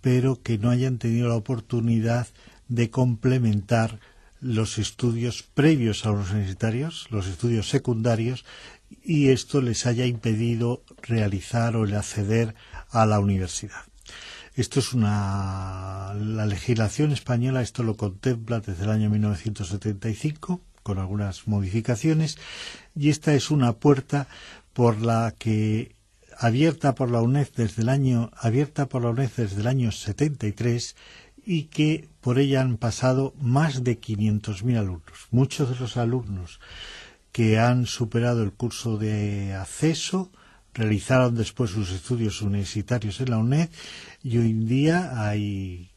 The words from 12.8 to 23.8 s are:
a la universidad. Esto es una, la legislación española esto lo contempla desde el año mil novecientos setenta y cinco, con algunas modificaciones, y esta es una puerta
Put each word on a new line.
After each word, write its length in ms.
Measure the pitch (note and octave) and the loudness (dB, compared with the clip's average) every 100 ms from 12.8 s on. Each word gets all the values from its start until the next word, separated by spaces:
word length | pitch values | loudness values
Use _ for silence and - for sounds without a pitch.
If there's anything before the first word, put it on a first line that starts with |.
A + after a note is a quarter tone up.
| - | -6
a 140 | B2 | 2
la 140 | A2 G#2+ | 4 6
universidad. 640 | G2+ G2 F#2 - G2+ - - - - - - - - | 4 2 -2 -6 -10 -14 -20 -20 -20 -20 -18 -20 -14
Esto 260 | - A#2+ - | -4 -2 0
es 140 | B2+ | 0
una, 1200 | B2 G#2+ G#2 G2 G2 F#2+ F#2+ F#2 F#2 F#2+ F#2+ G2 | 2 2 2 -2 -4 -4 -6 -8 -10 -10 -10 -8
la 320 | G2+ G#2 A2 G#2+ | -6 -4 -2 -2
legislación 680 | G2 - A#2 A2 - D3+ | -2 0 2 2 2 0
española 480 | C#3+ - A#2+ B2 C3 | 0 0 0 0 0
esto 220 | A2+ - | -2 -2
lo 140 | A2+ G#2+ | -2 -2
contempla 640 | G#2+ F#2+ C3 A#2+ A2+ A#2 | -4 -2 -2 -2 -2 -4
desde 240 | G2 F2 | -4 -4
el 60 | G2+ | 0
año 200 | G#2+ G#2+ | 2 2
mil 100 | G#2+ | 2
novecientos 480 | G#2+ G2 - G2+ F#2 | 2 0 -4 -6 -6
setenta 400 | G2 G#2+ G2+ A2+ | -4 -4 -4 -6
y 60 | |
cinco, 480 | G#2 D3+ D3+ - F3+ - _ | -4 -4 -6 -6 -8 -8 _
con 160 | - F#2+ | -6 -4
algunas 500 | F#2+ G2+ G2+ F#2 - | -4 -2 -4 -6 -2
modificaciones, 920 | G#2 F#2+ G#2+ A2+ A#2+ D#3 D#3+ D#3 - - - - - - | 0 0 -2 0 0 2 2 0 -4 -14 -16 -14 -16 -14
y 160 | - D3 | -2 0
esta 240 | D3 - | 2 2
es 160 | C#3+ - | 2 2
una 220 | D3+ B2 | 2 2
puerta 560 | A2+ | 4